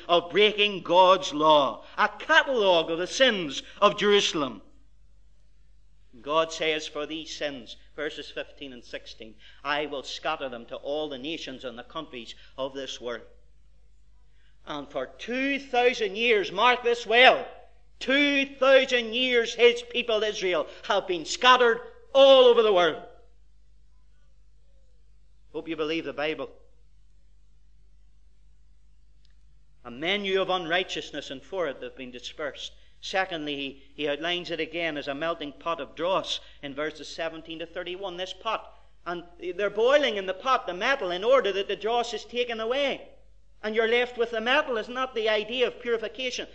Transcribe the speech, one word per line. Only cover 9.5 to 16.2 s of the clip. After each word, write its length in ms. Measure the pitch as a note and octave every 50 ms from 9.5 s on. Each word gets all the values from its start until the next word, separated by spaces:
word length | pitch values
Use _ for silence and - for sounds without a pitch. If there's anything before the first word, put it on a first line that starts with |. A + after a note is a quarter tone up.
| - - -
"I 220 | C#3+ D3 D3 D#3
will 160 | C#3 C#3+ C3+
scatter 480 | B2+ - - - - E3 D#3 D3+ D3 C3
them 160 | A#2+ A#2 A#2
to 100 | - -
all 320 | - - C#3 C#3+ D3+ D3+ D3
the 80 | C#3
nations 480 | B2 B2+ D3+ E3 D3 - D3+ C3+ A#2+ -
and 140 | B2+ A2+ A#2
the 40 |
countries 520 | A#2+ - - E3 D3+ - - B2 A2+ - - - - - - -
of 160 | C3 C3+ C3
this 260 | C#3 C3+ B2+ - -
world." 220 | A#2 A#2+ A#2 A2 - - - - - - - - - - - - - - - - - - - - - - - - - - - - -
And 200 | C#3+ D3+ D3 C#3 C3+
for 160 | - C#3+ B2+
two 520 | - - - - - A#3+ B3+ C4+ C#4 C#4 C4+
thousand 600 | C#4 - - A#3+ B3 B3 B3 - A3 G3 F#3
years, 340 | G#3+